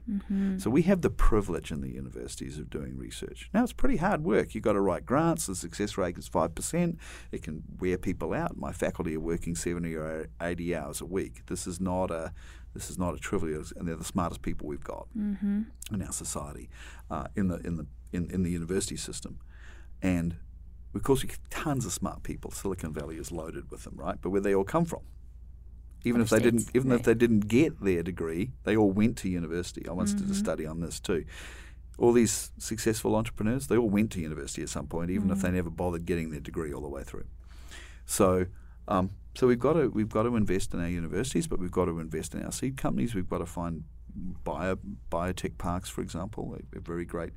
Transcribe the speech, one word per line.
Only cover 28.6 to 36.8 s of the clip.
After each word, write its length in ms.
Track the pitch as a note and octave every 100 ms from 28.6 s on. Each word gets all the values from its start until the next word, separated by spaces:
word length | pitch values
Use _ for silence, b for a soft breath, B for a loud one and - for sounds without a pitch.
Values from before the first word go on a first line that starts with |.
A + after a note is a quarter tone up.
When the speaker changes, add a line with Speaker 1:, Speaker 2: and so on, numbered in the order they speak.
Speaker 2:
they 120 | - A2
all 140 | G#2
went 240 | F#2+ A#2 -
to 100 | F#2+
university. 580 | F2+ D#2+ F2 F2+ - -
I 40 |
once 200 | F2+ G3+
did 100 | G3+
a 20 | G3
Speaker 1:
Mm-hmm. 80 |
Speaker 2:
study 300 | G3 G#3 D#2+
on 160 | D#2 E2
this 200 | E2 -
too. 240 | - E2+ C#2 B B B B B - -
All 140 | A#2+
these 400 | A#2+ G#2+ - - -
successful 600 | - A2 A2+ G#2+ A2 G#2+
entrepreneurs, 500 | A2 - G#2+ C3 C#3
they 100 | A2+
all 140 | A2+
went 220 | G2+ A2
to 80 | F#2
university 420 | D#2 D2+ C#2+ -
at 60 | D2
some 160 | D2+ C#2+
point, 240 | E2 E2+
even 180 | G2 G2
if 120 | G2
they 60 | F#2
Speaker 1:
Mm. 40 |
Speaker 2:
never 160 | F2+ E2+
bothered 360 | E2 F2+ E2+ E2+
getting 240 | E2+ D#2+
their 100 | D2
degree 320 | - E2+ D#2
all 80 | C2